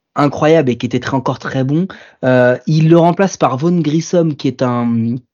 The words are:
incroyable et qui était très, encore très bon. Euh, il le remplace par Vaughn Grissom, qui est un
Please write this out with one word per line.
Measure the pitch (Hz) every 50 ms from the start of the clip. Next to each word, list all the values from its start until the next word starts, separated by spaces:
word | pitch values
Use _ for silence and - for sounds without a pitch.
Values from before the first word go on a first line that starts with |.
| _ _ -
incroyable | 131 143 147 143 - 160 151 160 165 147 127
et | 120
qui | 113 -
était | 120 - 123
très, | - - -
encore | 135 131 - 131 -
très | - - 135 135 131
bon. | 131 143 160 185 185 - - - - _ - -
Euh, | 131 127 127 123 123 123 123 - -
il | 156 160 156 160
le | 170 170
remplace | 160 170 170 175 196 190 - -
par | 160 131 123
Vaughn | 123 147 170 180 175
Grissom, | 156 151 147 165 160 - - 175 165 165 147
qui | 143 - 139
est | 131 -
un | 131 123 123 120 120 117 117 117 113 117 120 127 - _